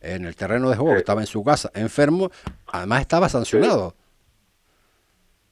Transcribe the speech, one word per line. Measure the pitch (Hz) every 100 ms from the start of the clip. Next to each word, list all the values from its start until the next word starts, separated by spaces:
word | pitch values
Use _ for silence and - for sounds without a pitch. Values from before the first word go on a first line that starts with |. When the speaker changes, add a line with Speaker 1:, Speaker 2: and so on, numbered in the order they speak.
Speaker 1:
en | 80 90
el | 87
terreno | 78 95 117 131
de | 110
juego, | 151
Speaker 2:
Sí. | 101
Speaker 1:
que |
estaba | - 104
en | 107
su | 110
casa | 107 147 -
enfermo, | 98 107 - 294 175 190 - - - -
además | 90 92 120
estaba | 135 165 180
sancionado. | 123 117 110 - 277 92
Speaker 2:
Sí. | - _ _ _ _ _ _ _ _ _ _ _ _ _ _ _